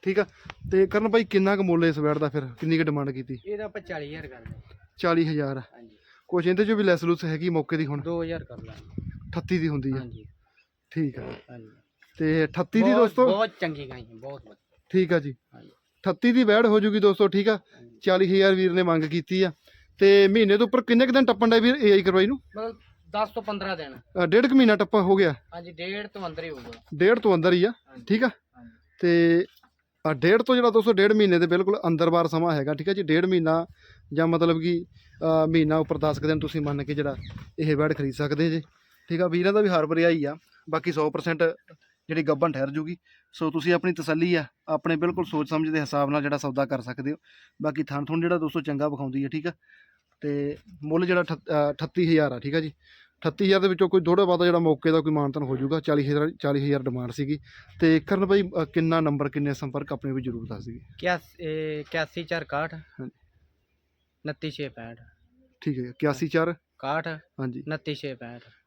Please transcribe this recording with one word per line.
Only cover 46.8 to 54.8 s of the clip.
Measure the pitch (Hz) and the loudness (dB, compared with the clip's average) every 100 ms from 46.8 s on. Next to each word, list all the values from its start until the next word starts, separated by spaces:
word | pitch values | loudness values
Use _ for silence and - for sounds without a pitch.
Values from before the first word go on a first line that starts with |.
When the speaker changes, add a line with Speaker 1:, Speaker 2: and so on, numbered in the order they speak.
Speaker 1:
ਸਕਦੇ | 120 123 135 | -8 -10 -8
ਹੋ। | 151 _ _ _ _ | -10 _ _ _ _
ਬਾਕੀ | 151 143 | -6 -4
ਥਣ | 147 143 143 | -6 -6 -4
ਥੁਣ | 165 | -2
ਜਿਹੜਾ | 170 175 | 0 0
ਦੋਸਤੋ | 156 165 | -2 -6
ਚੰਗਾ | 147 139 151 | -6 -4 -4
ਵਿਖਾਉਂਦੀ | 143 139 131 | -4 -6 -6
ਹੈ, | 139 | -6
ਠੀਕ | 156 165 | -6 -8
ਆ। | 170 _ _ _ _ _ _ | -10 _ _ _ _ _ _
ਤੇ | 147 143 143 151 _ - | -6 -4 -6 -8 _ -14
ਮੁੱਲ | 147 160 180 | -2 -2 2
ਜਿਹੜਾ | 180 | 0
ਅਠੱਤ-, | 170 165 - | 0 -6 -4
ਅ, | 156 147 | 0 0
ਅਠੱਤੀ | 143 160 - 165 | -2 -6 -2 2
ਹਜ਼ਾਰ | 160 147 | 4 2
ਆ, | 123 | -2
ਠੀਕ | 139 160 | -4 -4
ਆ | |
ਜੀ। | 156 - _ _ _ _ | -4 -12 _ _ _ _
ਅਠੱਤੀ | 165 147 190 | -6 -2 2
ਹਜ਼ਾਰ | 190 | 4
ਦੇ | 190 | 4
ਵਿੱਚੋਂ | 180 185 | 2 2
ਕੋਈ | 185 | 4
ਥੋੜ੍ਹਾ | 165 180 190 | 4 2 4
ਬਹੁਤਾ | 175 175 | 4 4
ਜਿਹੜਾ | 170 | 4
ਮੌਕੇ | 165 147 | 2 2